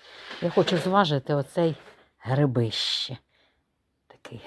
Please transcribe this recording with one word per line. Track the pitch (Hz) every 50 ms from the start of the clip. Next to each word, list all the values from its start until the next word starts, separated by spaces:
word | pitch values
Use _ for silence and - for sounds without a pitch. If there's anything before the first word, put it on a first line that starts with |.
| - - - - - - - -
Я | - 170
хочу | - 202 165 - 190 165
зважити | - 185 190 202 196 151 151 139 - - 147
оцей | 143 135 - - 180 170 165 156 - - - - _ _ _ _ _
грибище. | - 117 131 143 147 139 117 123 117 110 - - - - - - - - 123 - _ _ _ _ _ _ _ _ _ _ _ _ _ _ _ _ _
Такий | - - _ - - 123 110 -